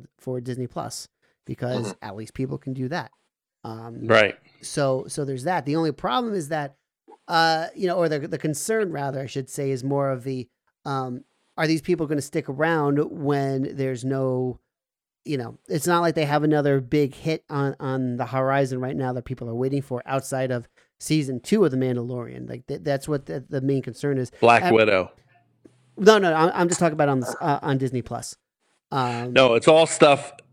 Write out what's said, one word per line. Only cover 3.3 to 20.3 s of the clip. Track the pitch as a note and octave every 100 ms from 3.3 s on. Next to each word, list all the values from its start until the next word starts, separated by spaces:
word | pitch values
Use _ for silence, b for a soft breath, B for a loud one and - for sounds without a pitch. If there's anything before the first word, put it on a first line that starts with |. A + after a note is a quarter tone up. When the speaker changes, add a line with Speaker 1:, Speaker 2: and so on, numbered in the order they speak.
| _ _ _
Speaker 1:
Um, | - A2+ A2+ A#2 A2+
Speaker 3:
Right. | A2 G#2 - _ _
Speaker 1:
so, | - - C#3 C3 -
so | - C#3
there's | C3
that. | C#3+ F3 C3+
The | D#3
only | D#3+
problem | C#3+ F#3+ B3+ A#3
is | G3 C#3+
that, | D#3 C#3+ - _ _ _ - -
uh, | E3 E3 D#3+ E3 -
you | F3+
know, | F3+
or | E3
the, | D3+
the | D3+ D3
concern | D#3 C#3+ - A3 G3+
rather, | D3+ C#3 C3
I | C3+
should | C#3 C3
say, | - C#3
is | C3
more | C3+ C#3 C#3
of | C3
the, | B2+ C3 A#2+ _ _ _ C#3+
um, | C3+ C3 B2 - _ _ -
are | D#3
these | D#3+
people | D#3+ E3+ D3+
gonna | D3+
stick | C3+ E3 -
around | C3+ D#3+ E3 C#3+ C#3+ D#3
when | F3 C#3+ C#3+ C#3 C3+ C3+ C3+
there's | C3+ B2+ C3
no, | C3+ C3 B2+ B2+ A#2 _ _ _ _ _ _ -
you | C#3
know, | A#2 B2 -
it's | F3 F3
not | E3+
like | E3+ D#3+
they | D3
have | D3
another | D3+ D3+ C#3+ C#3
big | B2 D3+ C#3
hit | - D#3+ D#3 -
on, | D3 C#3 C#3
on | C#3 C3 B2+ A#2+
the | A#2+
horizon | C3 C3 C#3 C3+ B2+
right | B2+ D3
now | C3
that | B2 -
people | B2 A#2+
are | A#2
waiting | C3+ C#3
for | C3+ B2 -
outside | C3+ -